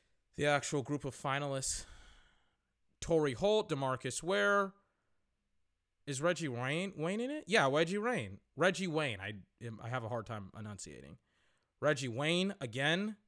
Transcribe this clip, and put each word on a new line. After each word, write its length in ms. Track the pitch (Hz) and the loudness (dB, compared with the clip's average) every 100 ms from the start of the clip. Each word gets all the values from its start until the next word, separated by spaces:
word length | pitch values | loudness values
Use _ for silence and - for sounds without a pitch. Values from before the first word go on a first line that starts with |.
| _ _ _ - | _ _ _ -2
the 100 | 147 | 0
actual 340 | 143 - 147 | 2 0 -2
group 240 | 131 147 139 | -2 -4 -6
of 100 | - | -6
finalists. 720 | 143 139 143 135 - - - - - - _ _ _ _ _ _ _ _ | -2 -2 -2 -2 -4 -6 -8 -18 -20 -20 _ _ _ _ _ _ _ _
Torrey 340 | - 165 147 | 2 4 4
Holt, 360 | 117 202 214 208 | 2 4 4 2
DeMarcus 540 | 139 135 127 127 - | 0 0 0 -4 -4
Ware. 480 | 165 202 202 202 190 - _ _ _ _ _ _ _ _ _ _ _ _ 143 | 0 2 4 4 2 -4 _ _ _ _ _ _ _ _ _ _ _ _ -8
Is 140 | 131 | 0
Reggie 260 | 165 175 151 | 0 0 -2
Wayne, 460 | 120 127 160 190 147 | -2 -2 -2 -4 -2
Wayne 220 | 165 214 | -2 -2
in 100 | 262 | -2
it? 140 | 302 175 | -4 2
Yeah, 240 | 214 135 | 4 6
Reggie 280 | 147 170 202 | 6 4 2
Wayne. 400 | 233 202 98 101 _ 135 | 0 -2 -4 -10 _ 2
Reggie 320 | 180 175 185 | 2 2 0
Wayne. 320 | 156 143 95 | 0 0 -2
I, 140 | 101 104 - _ 117 107 | -6 -8 -14 _ -10 -8
I 60 | 120 | -6
have 140 | 127 | -4
a 60 | 110 | -2
hard 160 | 117 110 | -4 -4
time 240 | 107 95 - | -8 -8 -10
enunciating. 600 | 107 101 - 60 69 - _ _ _ _ _ _ | -12 -10 -12 -14 -16 -20 _ _ _ _ _ _
Reggie 260 | 143 135 131 | 0 2 -2
Wayne, 480 | 113 151 175 196 - | 0 2 2 2 -2
again. 580 | 120 123 143 175 214 208 | -6 0 2 2 0 -6